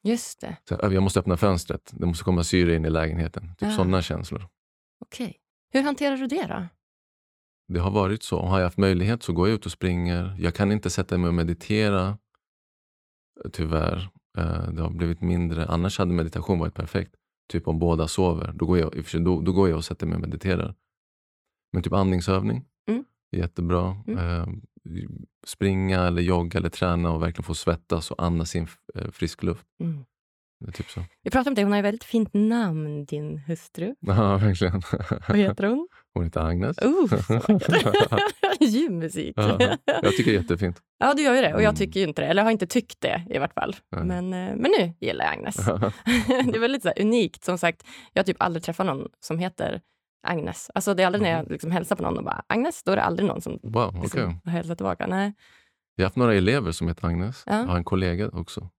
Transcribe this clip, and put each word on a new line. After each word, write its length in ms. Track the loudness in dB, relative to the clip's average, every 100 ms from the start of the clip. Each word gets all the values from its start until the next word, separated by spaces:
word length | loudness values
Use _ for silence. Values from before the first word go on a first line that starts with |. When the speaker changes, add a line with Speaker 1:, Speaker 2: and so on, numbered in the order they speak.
| 0
Speaker 1:
Just 360 | -2 -4 -12
det. 160 | -14 -14 -6
Speaker 2:
Så 60 | -2
här, 160 | 2
"Jag 120 | 4
måste 160 | 4 2
öppna 180 | 2 2
fönstret, 540 | 4 2 -2 -8 -8
det 120 | -4 -2
måste 180 | 0
komma 200 | 0 2
syre 320 | 4 4 4 4
in 100 | 2
i 40 |
lägenheten." 680 | 0 0 -2 -4 -6 -14 -6
Typ 120 | -2
Speaker 1:
Ah. 20 |
Speaker 2:
såna 300 | 2 2 2
känslor. 460 | 0 -6 -6 -10 -12 _ _ _ _ _ -20
Speaker 1:
Okej. 340 | -12 -12 -12 _ _ _
Hur 80 | 0
hanterar 360 | 0 0 -2 -2
du 100 | -4
det 180 | -4 -4
då? 200 | -6 -8 _ _ _ _ _ _ _ _ _ -6
Speaker 2:
Det 60 | -2
har 120 | 0
varit 320 | 2 0 -2
så. 160 | -2 -2
Har 180 | 2 2
jag 60 | 2
haft 120 | 4
möjlighet 460 | 4 4 2 -2
så 100 | -2
går 140 | 0 2
jag 80 | 0
ut 100 | -4
och 60 |
springer. 640 | -4 -2 0 0 -2 -4 -2
Jag 160 | -4 0
kan 160 | 0
inte 180 | 2 0
sätta 280 | -4 0 0
mig 100 | 2
och 60 |
meditera, 840 | 2 0 -4 -2 0 2 2 0 -4 _ _ _ _ _ _ _ _ _ _ _ -16 -12
tyvärr. 580 | -6 -2 0 0 -2 -8 -16 _ -4
Eh, 300 | -2 -2 -4
det 120 | -4
har 80 | -4
blivit 320 | -2 -2 -2
mindre. 440 | 0 0 0 -2 -2
Annars 320 | 0 -2 0
hade 140 | 0
meditation 460 | 0 -2 -4 -2 0
varit 140 | 0
perfekt. 400 | -4 -6 -6 -6 _ _ _ _
Typ 160 | -4 -2
om 120 | 0
båda 280 | 2 2 0
sover. 440 | 2 2 0 -4 -4
Då 100 | 2
går 120 | 2
jag, 180 | 2 -4
i 40 |
och 20 | -4
för 60 |
sig, 80 | 0
då, 220 | 2 2
då 100 | 2
går 180 | 4 4
jag 80 | 2
och 80 | -4
sätter 200 | -6 -4
mig 80 | -4
och 60 |
mediterar. 540 | -6 -6 -2 -2 -4 -10 _ _ _ _ _ _ _ _ _
Men 100 | -4
typ 100 | 0
andningsövning 720 | 2 4 2 2 0 0 -4 -8 _ -4
Speaker 1:
Mm. 140 | -4 -4 _ _
Speaker 2:
är 60 | -4
jättebra. 640 | -4 -2 0 0 0 -4 -6
Speaker 1:
Mm. 100 | -4
Speaker 2:
Eh, 280 | -2 -2 -4 -8 -14 _ -12 -12 -10 -14 -18 _ -18
springa 560 | -2 0 2 2 2
eller 200 | 2 2
jogga 360 | 2 2 0 -2
eller 100 | -2
träna 420 | 0 0 2 0
och 100 | 0
verkligen 200 | -2 -4
få 100 | -6
svettas 580 | -2 0 -2 _ -4 -4
och 120 | -2
andas 320 | 0 0 -2 -4
in 80 |
f-, 140 | -6 -10 -14 -10
eh, 160 | -10
frisk 320 | -6 -6 -2
luft. 240 | -4 -4 _ _
Speaker 1:
Mm. 220 | -6 -6 -12 _ _ _ _ _
Speaker 2:
Det 100 | -14
är 20 |
typ 180 | -10 -10
så. 120 | -10 -12 _
Speaker 1:
Vi 80 | -2
pratar 200 | 0 0
om 40 | 0
det. 80 |
Hon 80 | 2
har 60 | 2
ju 60 |
väldigt 200 | 0 -2
fint 260 | -2 0 2
namn, 720 | 2 2 2 0 -2 -4 -6 -6
din 320 | -6 -6 -8
hustru. 580 | -6 -8 -8 -8 -8 -6
Speaker 2:
<laughs> 20 |
Ja, 380 | 2 4 6 4
verkligen. 440 | 4 4 2 0 -2 -6 -4 -6 2
Speaker 1:
Vad 100 | 2
heter 300 | 4 2 0
hon? 200 | 0 -4 _ _
Speaker 2:
Hon 100 | -4
heter 180 | -2 0
Agnes. 360 | 0 0 0 0
Speaker 1:
Oh, 300 | 2 4 2
så 260 | 2 2
vackert. 1000 | 0 4 2 4 4 4 4 4 2 0 0
Speaker 2:
<laughs> 180 | 0 4
Speaker 1:
<laughs> 0 |
Ljuv 320 | 4 4 0
musik. 420 | -2 -4 -4 -4 0
Speaker 2:
Ja, 200 | 2 4 2 2 0
jag 180 | 2 2 4
tycker 160 | 4
det 60 | 4
är 40 |
jättefint. 400 | 2 0 0 -4 _ _
Speaker 1:
Ja, 140 | 2
du 100 | 4
gör 120 | 4 4
ju 60 |
det. 120 | 4
Och 80 | 4
jag 80 | 2
Speaker 2:
Mm. 60 | 2
Speaker 1:
tycker 240 | -2 0
ju 80 | -2
inte 140 | 0
det. 60 | 2
Eller 160 | 4
har 80 | 4
inte 160 | 2 2
tyckt 340 | 0 -2 -6
det 260 | -4 -4 -4
i 80 | -4
vart 160 | -2
fall. 220 | -4 -6 -6 _
Speaker 2:
Nej. 120 | -4 -4
Speaker 1:
Men, 280 | -4 -4
eh, 220 | -6 -6 -2
men 160 | 2 2
nu 140 | 0 -2
gillar 260 | -6 -2 -2
jag 80 |
Agnes. 220 | -4 -8 -2
Speaker 2:
<laughs> 100 | -2
Speaker 1:
<laughs> 840 | 0 -2 -2 0 0 2 2 2
Det 40 | 2
är 40 |
väldigt 220 | 0 0
så 40 | -2
här 140 | 0
unikt. 420 | 2 4 2 -2
Som 140 | -4 0
sagt, 260 | -2 -2 -18 -20 -4
jag 60 | 0
har 20 | 0
typ 120 | 0
aldrig 200 | 0 0
träffat 220 | -6 -4 -2
någon 220 | -2 -8 _
som 200 | -6 -4
heter 420 | -4 -4 -6 -6 _ _ _ _ -6
Agnes. 440 | -4 -6 -10 -6 -4
Alltså, 180 | 0
det 100 | 2
är 40 | 2
aldrig 140 | 2
när 60 | 0
jag 120 | 0
Speaker 2:
Mhm. 80 | -2
Speaker 1:
liksom 200 | -6 -2
hälsar 240 | -2 -2 -2
på 80 |
någon 140 | -2 -4
och 60 |
bara, 200 | -4 -6 -2
"Agnes", 360 | 0 0 -4
då 80 | -2
är 40 | 0
det 80 |
aldrig 240 | 0 0 0
någon 140 | -2
som 180 | -8 -10
Speaker 2:
Wow, 380 | -2 0 0 -2
Speaker 1:
liksom 200 | -4 -2
Speaker 2:
okej. 160 | -2 -4 -4
Speaker 1:
har 60 |
hälsat 260 | -6 -4 -4
tillbaka. 300 | -4 -2 -2
Nej. 260 | 0 -2 -4 _ _ _ _ _ -2
Speaker 2:
Jag 80 |
har 40 | 0
haft 80 | 4
några 180 | 4 6
elever 360 | 4 2 0
som 160 | -2 -4
heter 200 | -2 -2
Agnes. 360 | -2 -4 -8 -2
Speaker 1:
Ja. 120 | -2
Speaker 2:
Jag 60 | 0
har 120 | -2
en 60 |
kollega 440 | 0 0 0 -2 -4
också 300 | -6 -10 -12
som 100 | -14